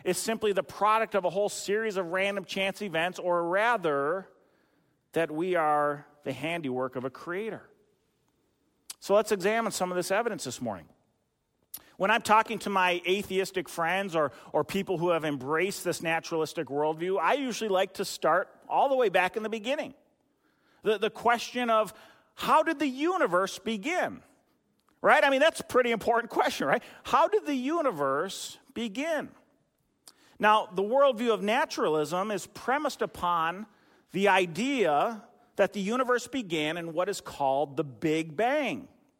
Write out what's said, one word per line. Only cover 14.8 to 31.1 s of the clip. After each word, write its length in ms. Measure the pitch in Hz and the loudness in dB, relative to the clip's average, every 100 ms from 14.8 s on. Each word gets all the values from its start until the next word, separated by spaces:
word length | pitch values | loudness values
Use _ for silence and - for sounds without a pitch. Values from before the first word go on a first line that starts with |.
| 196 175 | -2 0
who 140 | 175 | 2
have 160 | 165 156 | 2 0
embraced 580 | 143 127 160 190 - | -4 -2 0 0 -2
this 180 | 175 - | -4 -4
naturalistic 640 | 165 165 - 165 156 - 147 | -2 -2 -2 -4 -4 -4 -6
worldview, 520 | 143 151 160 180 190 | -2 -2 -2 -2 0
I 140 | 165 | 2
usually 340 | 262 262 190 226 | 0 -2 -4 0
like 260 | 190 196 | 0 0
to 100 | - 190 | -4 -8
start 420 | - 165 170 - - - | -2 2 2 0 -8 -4
all 220 | 165 262 | 2 2
the 80 | 262 | 2
way 140 | 226 | 2
back 260 | 180 180 214 | 2 0 -2
in 60 | |
the 80 | 214 | -6
beginning. 420 | 220 214 302 - - _ _ _ _ _ _ _ _ | -6 -4 -4 -6 -12 _ _ _ _ _ _ _ _
The, 120 | 190 214 | -2 0
the 140 | 214 | -2
question 580 | - 233 233 - 247 240 | 0 2 2 0 -4 2
of, 240 | 220 214 - - _ _ | 2 2 -6 -20 _ _
how 280 | - - 294 | -6 4 4
did 160 | 311 302 | 4 0
the 100 | 302 | -2
universe 680 | 254 311 370 254 175 190 - | 0 0 2 2 2 0 -4
begin? 640 | 214 226 220 359 185 92 - _ _ _ _ _ _ _ | -6 -4 -2 -2 -2 -6 -20 _ _ _ _ _ _ _
Right? 200 | 196 285 | 4 6
I 60 | 285 | 6
mean, 100 | 269 | 4
that's 180 | 311 - | 4 2
a 60 | |
pretty 260 | - 254 247 | -2 2 2
important 400 | 226 240 233 233 | 0 0 0 0
question, 380 | 339 311 - 139 | 0 0 0 0
right? 120 | 240 - - | 0 -2 -18
How 240 | - 262 339 | 0 4 4
did 180 | 427 | 2
the 120 | 302 277 | 0 -4
universe 1000 | 254 339 285 165 139 139 190 - - - _ | -2 0 0 0 0 0 -4 -8 -12 -16 _
begin? 580 | - 233 196 320 302 - - _ _ _ _ _ _ - _ _ - | -8 -6 -4 -4 -4 -6 -12 _ _ _ _ _ _ -20 _ _ 0
Now, 300 | 208 214 185 | 4 4 2
the 100 | 180 | -2
worldview 500 | 208 262 277 | 2 4 4